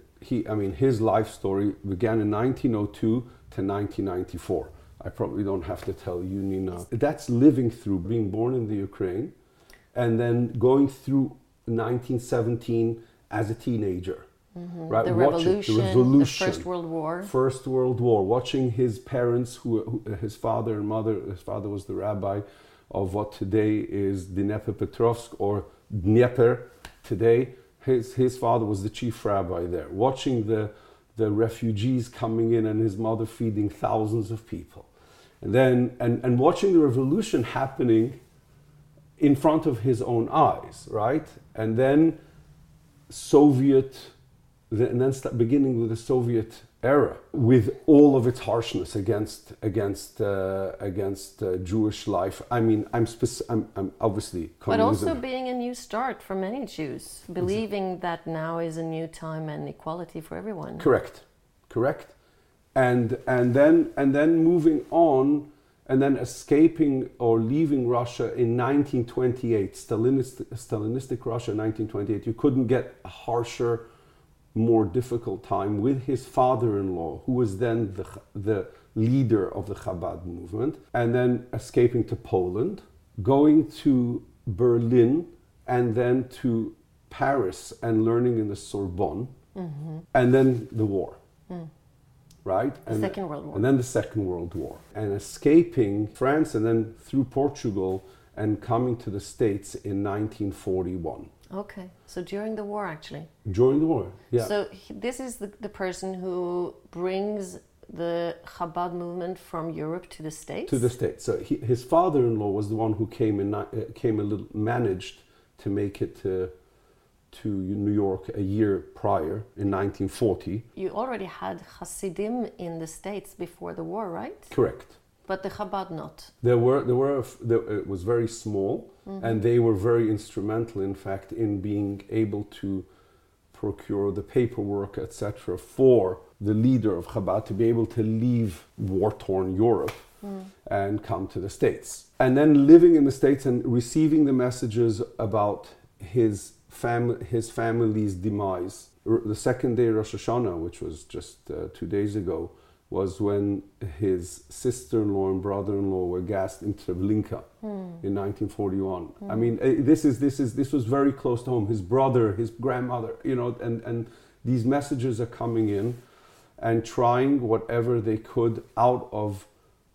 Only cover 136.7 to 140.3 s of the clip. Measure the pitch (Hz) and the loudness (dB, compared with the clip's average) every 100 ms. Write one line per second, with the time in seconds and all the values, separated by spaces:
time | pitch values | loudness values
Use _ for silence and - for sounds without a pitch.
136.7 | 131 107 87 85 113 92 98 - 101 113 | 4 2 -2 -4 -6 -2 -2 -2 0 2
137.7 | 113 110 - 110 110 123 120 110 80 - | 2 0 -2 -2 0 2 2 0 -4 -14
138.7 | - 104 95 104 - - 95 92 95 113 | -8 -4 0 0 0 -4 -2 0 2 4
139.7 | 104 69 - - _ 202 | 4 0 -6 -16 _ -12